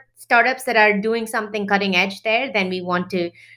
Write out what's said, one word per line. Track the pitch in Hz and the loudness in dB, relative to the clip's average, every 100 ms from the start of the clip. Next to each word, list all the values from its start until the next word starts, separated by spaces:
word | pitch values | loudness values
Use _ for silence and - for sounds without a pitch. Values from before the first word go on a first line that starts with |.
| _ _ | _ _
startups | - 240 233 254 | 2 4 4 0
that | 254 226 | 0 4
are | 214 202 | 4 4
doing | 220 233 220 | 0 -2 -2
something | 233 214 214 202 | -6 -6 -6 0
cutting | 202 196 180 | 0 2 0
edge | 196 - | 0 -2
there, | 220 226 262 | -2 -2 0
then | 208 185 | -2 -2
we | 185 | -4
want | 180 175 180 | -2 -2 -2
to | 185 170 _ - | -4 -4 _ -20